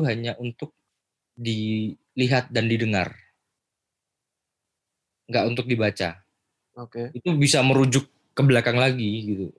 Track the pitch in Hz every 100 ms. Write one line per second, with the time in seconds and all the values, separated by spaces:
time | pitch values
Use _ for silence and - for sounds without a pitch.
0 | 147 113 117 113 123 117 147 _ _ _
1 | _ _ _ - 117 110 107 110 107 -
2 | _ - 127 127 123 120 113 113 113 101
3 | 87 - _ _ _ _ _ _ _ _
4 | _ _ _ _ _ _ _ _ _ _
5 | _ _ - 117 107 120 120 113 107 -
6 | 90 82 _ _ _ _ _ 120 120 -
7 | 160 120 180 156 143 147 131 135 135 131
8 | - _ _ - 139 123 120 120 131 127
9 | 110 110 107 98 90